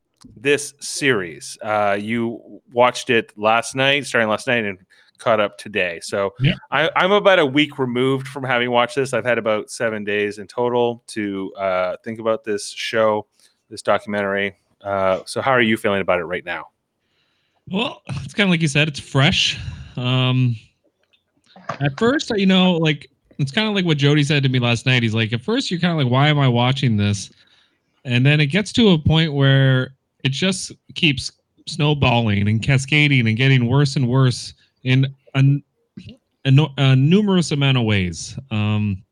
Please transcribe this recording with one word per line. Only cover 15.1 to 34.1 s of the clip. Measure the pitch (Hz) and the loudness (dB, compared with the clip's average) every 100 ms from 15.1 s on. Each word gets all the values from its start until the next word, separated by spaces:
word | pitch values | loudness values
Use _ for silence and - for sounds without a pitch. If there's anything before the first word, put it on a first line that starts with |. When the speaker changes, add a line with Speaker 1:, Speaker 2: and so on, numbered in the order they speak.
| 92 - | 0 -4
Speaker 1:
so | 120 | -6
how | 117 | 0
are | 127 | 2
you | 117 110 | 2 0
feeling | 107 98 | 0 -2
about | 90 90 | 0 -2
it | 82 | -2
right | - 90 | -8 -8
now? | 82 76 _ _ _ _ _ _ _ _ _ - | -10 -12 _ _ _ _ _ _ _ _ _ -8
Speaker 2:
Well, | 190 247 - - - | -6 -6 -8 -12 -10
it's | - - | -10 -2
kinda | 202 | 2
like | 170 | 2
you | 160 | 2
said, | 143 151 | 0 -2
it's | 143 | -4
fresh. | - 135 143 190 - - - - - - | -4 2 2 2 -2 -4 -10 -14 -14 -8
Um, | 123 127 127 127 127 110 - _ _ _ _ _ _ _ _ - - - | -2 0 0 2 0 -2 -10 _ _ _ _ _ _ _ _ -20 -14 -4
at | 143 139 | -4 0
first, | 226 294 - 220 | 0 0 -2 0
you | 190 | 2
know, | 185 185 | 4 4
like, | 170 160 147 - _ _ - | 2 0 -2 -6 _ _ -6
it's | 139 | -4
kinda | 220 220 | 0 0
like | 202 | 0
what | 180 151 | 0 2
Jody | 143 151 | 4 4
said | 143 151 | 2 2
to | 135 | 2
me | 127 | 0
last | 120 117 - | 0 0 2
night. | 127 | 2
He's | 117 110 | 2 0
like, | 110 | -2
at | 120 | -4
first, | - 240 - | -4 -4 -4
you're | 175 | -2
kinda | 175 165 | -2 0
like, | 127 | 0
"Why | 127 147 | 2 2
am | 147 | 4
I | 135 | 2
watching | 117 123 131 131 107 | 2 0 0 0 0
this?" | 104 101 - _ _ _ _ _ _ _ 135 | 0 -2 -6 _ _ _ _ _ _ _ -4
And | 123 | 2
then | 135 151 | 2 2
it | 147 | 2
gets | 175 214 | 0 -2
to | - 226 | 2 4
a | 165 | 4
point | 151 160 160 | 2 2 0
where | 143 135 135 135 131 127 - _ _ | 2 4 4 4 2 -2 -10 _ _
it | - | -4
just | 135 190 190 - - _ | -2 -2 -2 -8 -16 _
keeps | - 165 135 - - _ _ - | -2 -2 -2 -6 -14 _ _ -16
snowballing | - 147 147 131 120 113 101 101 | -4 -2 2 2 2 2 0 0
and | 107 | 0
cascading | 107 135 135 151 147 139 113 | 0 0 2 2 4 2 2
and | 110 | 2
getting | 135 131 117 | 2 2 2
worse | 135 143 147 | 2 0 0
and | |
worse | 123 | 0